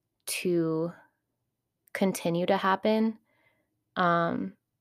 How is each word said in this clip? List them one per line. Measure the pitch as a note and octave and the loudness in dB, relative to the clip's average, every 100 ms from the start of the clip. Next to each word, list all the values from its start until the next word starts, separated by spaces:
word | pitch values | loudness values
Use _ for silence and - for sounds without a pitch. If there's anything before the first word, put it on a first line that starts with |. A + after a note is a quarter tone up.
| _ _ - | _ _ -10
to | - F#3 E3+ D#3+ D#3+ E3+ - - _ _ _ _ _ _ _ _ | -4 0 0 0 0 -4 -6 -20 _ _ _ _ _ _ _ _
continue | - F#3+ F#3+ F3 E3+ F3+ | -2 0 0 -2 0 0
to | F#3+ | 2
happen. | F#3+ F#3+ G#3+ A3 A3 A3 _ _ _ _ _ _ _ - | 2 0 2 2 0 -2 _ _ _ _ _ _ _ 0
Um, | F3 E3+ E3+ - G3 - _ _ | 2 2 0 -4 -8 -12 _ _